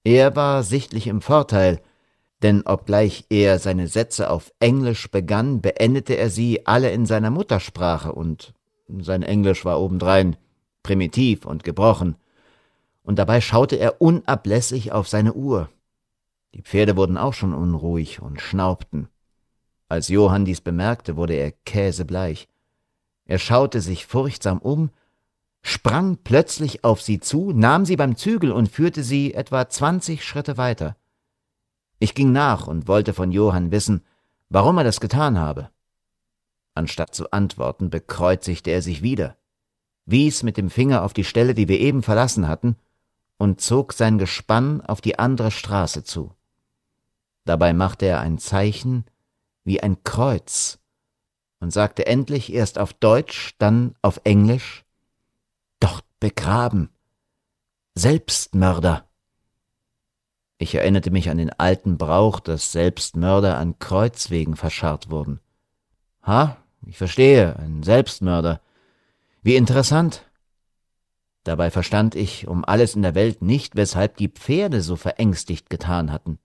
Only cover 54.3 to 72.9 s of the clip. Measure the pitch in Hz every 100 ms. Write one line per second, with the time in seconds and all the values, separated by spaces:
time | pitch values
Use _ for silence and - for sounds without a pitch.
54.3 | 104 104 127 - - _ _ _ _ _
55.3 | _ _ _ _ - 90 - - - 110
56.3 | - - 110 120 107 98 _ _ _ _
57.3 | _ _ _ _ _ _ - 117 156 -
58.3 | - - 95 92 85 87 80 - _ _
59.3 | _ _ _ _ _ _ _ _ _ _
60.3 | _ _ - 82 - 90 98 - 92 87
61.3 | 80 82 - 90 92 - 85 78 87 110
62.3 | - - 80 - 85 87 - - 80 90
63.3 | 98 98 69 82 - - 92 117 - -
64.3 | 85 78 76 82 - 82 76 - 78 73
65.3 | 69 _ _ _ _ _ _ _ _ -
66.3 | 110 151 131 _ _ - - 92 - 131
67.3 | 135 90 69 78 78 78 117 131 - 92
68.3 | 87 82 80 _ _ _ _ _ _ _
69.3 | _ 135 131 120 131 131 151 170 - -
70.3 | _ _ _ _ _ _ _ _ _ _
71.3 | _ - 80 85 92 85 104 110 87 101
72.3 | - - 87 - 107 117